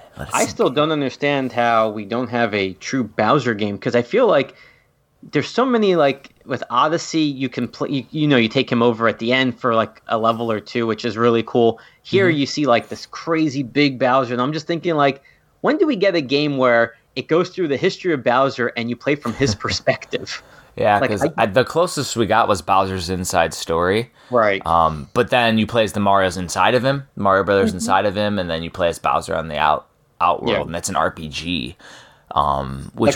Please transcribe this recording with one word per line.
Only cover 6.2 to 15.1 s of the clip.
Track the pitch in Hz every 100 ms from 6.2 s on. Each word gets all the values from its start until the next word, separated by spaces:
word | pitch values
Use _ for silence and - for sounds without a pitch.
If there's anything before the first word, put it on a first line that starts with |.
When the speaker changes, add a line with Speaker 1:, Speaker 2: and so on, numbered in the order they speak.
| - _ -
Speaker 2:
with | 127 -
Odyssey, | 120 151 160 - 160
you | 151 131 135
can | - 120
play, | - -
you, | 139 113
you | 160 151
know, | 135
you | 113
take | 135 123
him | 120
over | 120 110 117
at | 101
the | 113
end | 131 131 110
for, | 127
like, | 113 110 - -
a | 113
level | 113 117 117
or | 107
two, | - 123 117
which | 107
is | 120 104
really | 120 117
cool. | 110 127 113 113 - _
Here | - 185 185
Speaker 1:
Mm-hmm. | 156
Speaker 2:
you | 135
see, | - 139
like, | 117 107
this | 110 -
crazy | - - 165 156 135
big | 120 143 143 123
Bowser, | 127 131 120
and | 120
I'm | 127
just | 156 156
thinking, | 170 175 156
like, | 143